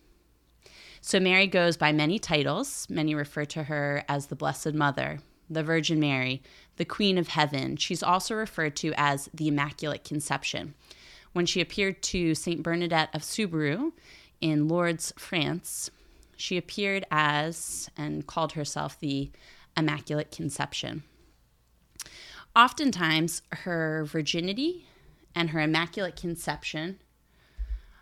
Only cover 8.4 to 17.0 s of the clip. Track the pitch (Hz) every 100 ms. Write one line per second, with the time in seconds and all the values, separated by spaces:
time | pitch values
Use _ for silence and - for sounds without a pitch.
8.4 | 220 - 156 147 160 151 143 143 - -
9.4 | 156 147 147 - 151 - - 151 - 139
10.4 | - - 156 - - - - - - 175
11.4 | 175 180 165 - 196 185 - 185 170 156
12.4 | - 165 160 170 170 165 156 156 - -
13.4 | 208 165 147 175 311 - - - - _
14.4 | 160 151 151 175 170 165 - - - 180
15.4 | 143 165 - - - - - - - -
16.4 | - 180 - - 202 196